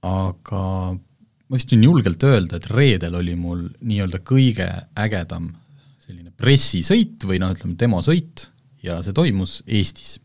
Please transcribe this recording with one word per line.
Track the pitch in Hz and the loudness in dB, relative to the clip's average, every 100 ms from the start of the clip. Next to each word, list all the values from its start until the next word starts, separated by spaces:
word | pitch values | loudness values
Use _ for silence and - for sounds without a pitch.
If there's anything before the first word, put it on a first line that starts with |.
Aga | 90 95 95 90 - 101 95 95 92 | -4 -4 -4 -6 -10 -6 -4 -4 -6
ma | 90 _ _ _ _ _ 131 | -8 _ _ _ _ _ -6
vist | - | 2
võin | 117 117 | 6 6
julgelt | 165 113 82 135 | 6 2 0 2
öelda, | 123 87 85 | 2 2 -6
et | - | -4
reedel | 107 139 98 85 87 | 2 2 2 -2 -4
oli | 87 87 | -4 -4
mul | 87 87 85 - | -4 -6 -8 -10
nii-öelda | 117 104 98 92 - | -4 -2 -2 -6 0
kõige | 135 131 110 90 90 - - | 4 4 2 -4 -6 -10 -4
ägedam | 107 104 87 85 82 85 _ - _ _ | -2 -2 -6 -8 -10 -12 _ -20 _ _
selline | _ 87 87 _ | _ -20 -20 _
pressisõit | 117 139 - 92 82 208 226 - 95 | 4 4 4 -2 2 2 2 -2 -4
või | 92 | -2
noh, | 92 92 | -2 -4
ütleme, | 92 87 | -6 -2
demosõit | 120 95 87 170 160 - - _ _ _ | 0 2 2 0 0 -14 -20 _ _ _
ja | 90 85 85 | -10 -8 -4
see | 101 | 0
toimus | 143 98 92 - | 0 0 -2 -8
Eestis. | - 110 92 - - - | -4 -2 -2 -4 -16 -18